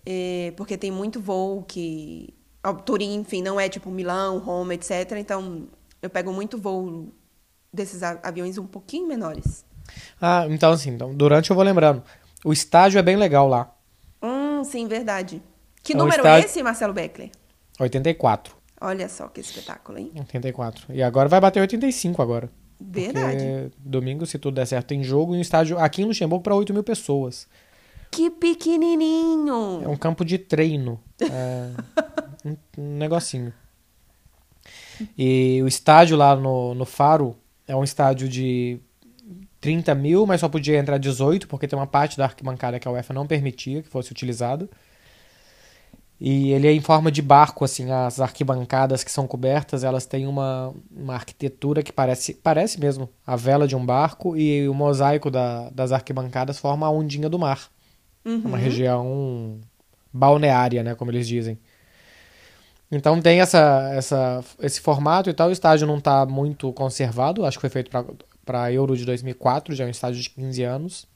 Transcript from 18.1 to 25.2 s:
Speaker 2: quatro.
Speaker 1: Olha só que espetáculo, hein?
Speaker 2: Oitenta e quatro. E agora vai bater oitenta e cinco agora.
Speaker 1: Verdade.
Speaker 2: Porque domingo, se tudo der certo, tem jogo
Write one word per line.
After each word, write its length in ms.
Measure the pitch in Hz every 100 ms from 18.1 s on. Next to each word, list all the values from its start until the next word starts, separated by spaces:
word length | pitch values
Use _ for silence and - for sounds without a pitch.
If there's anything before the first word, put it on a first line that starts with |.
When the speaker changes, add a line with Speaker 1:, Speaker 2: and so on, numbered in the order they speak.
Speaker 2:
quatro. 420 | 165 120 104 - - _ _
Speaker 1:
Olha 300 | 190 190 180
só 180 | - -
que 140 | -
espetáculo, 560 | - - - - - 104
hein? 140 | 101 156
Speaker 2:
Oitenta 320 | 139 127 131
e 60 |
quatro. 320 | 127 117 - -
E 100 | 131
agora 240 | 123 127 139
vai 140 | 185
bater 180 | 190 196
oitenta 260 | 196 226 269
e 60 |
cinco 300 | 247 175 175
agora. 280 | 120 117 123 _ _ _
Speaker 1:
Verdade. 560 | 196 180 185 135 131 135
Speaker 2:
Porque 280 | 135 135 131 -
domingo, 480 | 135 131 127 143 160
se 140 | 147
tudo 160 | 139 131
der 100 | 123
certo, 220 | 127 123
tem 160 | 143
jogo 320 | 131 139